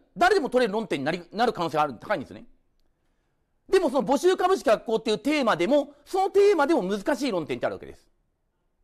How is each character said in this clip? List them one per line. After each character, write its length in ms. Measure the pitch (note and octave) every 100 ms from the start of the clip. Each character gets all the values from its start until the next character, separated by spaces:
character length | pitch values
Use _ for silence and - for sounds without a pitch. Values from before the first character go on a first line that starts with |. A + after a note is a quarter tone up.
| _ -
誰 200 | B3+ G4
で 40 |
も 120 | B3+
取 100 | B3
れ 60 | A#3+
る 60 |
論 140 | G#3 A3+
点 120 | D#3
に 60 | C#3
な 60 |
り、 120 | F3+ E3+
な 160 | F#3 A#3+
る 60 |
可 100 | -
能 60 | E3
性 60 | D3
が 60 |
あ 40 | D3+
る、 80 | A2
高 180 | -
い 60 | G3
ん 20 |
で 60 | A#2+
す 20 |
よ 60 | G2+
ね。 100 | - _ _ _ _ _ _ _ _ _ _ _ -
で 120 | F#4+
も 100 | E4+
そ 120 | C4
の 60 | F#3
募 100 | C4+
集 200 | F4 F#4
株 180 | F#4 F#4+
式 140 | A3
発 160 | G#3+ -
行 120 | A3+
っ 60 |
て 60 | A3+
い 60 | G#3+
う 40 |
テ 220 | C4+ D4+
ー 20 |
マ 140 | A#3+ E3+
で 80 | F3+
も、 300 | D4 D4 - -
そ 160 | F#4+
の 80 | F#4+
テ 240 | G4 G4+
ー 20 | F#4+
マ 120 | C#4
で 80 | E4
も 80 |
難 320 | C#4 G#3 G3 D4
し 120 | C4+
い 40 |
論 160 | F#3+ D3+
点 100 | B2
っ 20 |
て 60 | B2
あ 40 |
る 60 | F#2+
わ 40 |
け 80 | C2+
で 80 | -
す。 120 | _ _ _ _ _ _ _ _